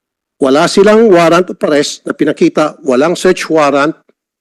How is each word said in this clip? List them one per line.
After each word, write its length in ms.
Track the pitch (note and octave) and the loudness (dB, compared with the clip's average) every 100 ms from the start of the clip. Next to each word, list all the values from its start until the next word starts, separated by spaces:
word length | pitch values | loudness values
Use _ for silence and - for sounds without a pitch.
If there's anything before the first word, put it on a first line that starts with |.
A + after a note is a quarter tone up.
| _ _ _ _ | _ _ _ _
Wala 240 | C3+ C#3 E3 | -2 0 0
silang 400 | - G3 A3 A3+ | 2 2 4 4
warrant 400 | F3 E3 E3+ F#3 | 4 4 0 -2
of 160 | G#3+ | -6
arrest 400 | F#3+ D3 D3 - | -4 -2 -2 -8
na 80 | - | -12
pinakita, 720 | - D3 D3+ E3 E3+ D3+ - | -6 -4 -2 -2 -2 -4 -6
walang 320 | - B2 D#3 | -4 -2 -2
search 320 | E3+ F#3 F3+ - | -2 -2 -2 -2
warrant, 480 | D#3+ C#3+ C#3 D3 - _ _ _ _ | 0 0 0 -2 -6 _ _ _ _